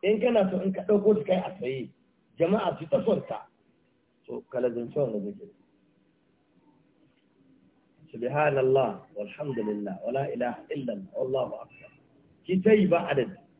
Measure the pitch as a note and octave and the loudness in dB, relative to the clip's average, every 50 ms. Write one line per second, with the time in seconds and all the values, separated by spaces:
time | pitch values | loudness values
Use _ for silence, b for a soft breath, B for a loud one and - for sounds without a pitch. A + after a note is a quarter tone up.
0 | - G3 A3 G#3+ A#3+ B3 A#3 A3 F#3+ F#3 F#3+ F#3 F#3 G3 F#3+ - - - G#3+ G3+ | 2 2 2 2 2 2 4 4 2 2 0 0 -2 -2 -2 -4 0 2 2 4
1 | F#3+ G#3+ G#3 - - - F#3 F#3 - - - - - B2+ C3+ C3 B2 - - _ | 6 4 4 4 2 0 0 0 0 -4 -8 -6 -6 -6 -4 -6 -8 -10 -14 _
2 | _ _ _ _ _ _ _ _ E3 E3+ G3 A3 G3+ F3+ D#3 - D#3 - - - | _ _ _ _ _ _ _ _ 2 2 2 2 2 -2 -4 -4 -6 -2 -2 0
3 | - A3+ G3+ D3 - - A2+ G#2 - - _ _ _ _ _ _ _ _ _ _ | 2 2 0 0 -2 -6 -10 -10 -10 -16 _ _ _ _ _ _ _ _ _ _
4 | _ _ _ _ _ - A#2+ A#2+ - _ - B2 A#2+ B2 A2+ A#2+ A#2+ A2+ - D3 | _ _ _ _ _ -12 -12 -12 -12 _ -6 -2 -2 -2 -2 -2 -8 -4 -2 -2
5 | C#3+ A#2+ G#2+ G#2 G2 G#2 G2 - - - - _ _ _ _ _ _ _ _ _ | -2 0 -2 -4 -6 -6 -10 -12 -16 -20 -20 _ _ _ _ _ _ _ _ _
6 | _ _ _ _ _ _ _ _ _ _ _ _ _ D4+ _ _ _ _ _ _ | _ _ _ _ _ _ _ _ _ _ _ _ _ _ _ _ _ _ _ _
7 | _ _ _ _ _ _ _ _ _ _ _ _ _ _ _ _ _ _ _ _ | _ _ _ _ _ _ _ _ _ _ _ _ _ _ _ _ _ _ _ _
8 | - - - - A#2 B2 C3 D3 D3+ D3+ C#3 C3+ C3 C3 C3 C3+ C3 A2 F#2+ F#2 | -20 -18 -10 -6 -6 -2 0 2 2 2 2 2 2 4 4 4 2 2 -2 -6
9 | - _ - G#2 G#2 G2+ - - - C#3+ B2+ A2+ G#2+ G#2+ G#2 G#2 G#2 G2 F#2+ F#2 | -12 _ -12 -12 -12 -12 -10 -10 -8 -6 -4 -4 -4 -4 -4 -4 -4 -8 -8 -8
10 | - A2+ A#2+ C3 C#3 B2 G#2 A#2+ A#2+ B2 A#2 - - - D#3 D3 C3 A#2+ G#2+ G2+ | -6 -4 -4 -4 -4 -4 -4 -4 -4 -4 -4 -8 -10 -10 -8 -8 -6 -6 -8 -8
11 | F#2+ F#2 - - B2+ B2+ C3 C3 B2 A2+ - A2 A2+ - - - - - _ _ | -10 -10 -6 -6 -4 -2 -2 -2 -2 -4 -6 -12 -14 -18 -20 -20 -20 -20 _ _
12 | _ _ _ _ _ _ _ _ _ - F#3 F#3 F#3 A3 A3 G#3+ F#3+ D#3+ E3 E3+ | _ _ _ _ _ _ _ _ _ -2 -2 4 6 8 8 8 8 6 4 2
13 | E3+ E3 C#3+ C#3 A#2+ G#2 F#2+ - - _ _ | 2 2 0 0 0 0 -4 -16 -20 _ _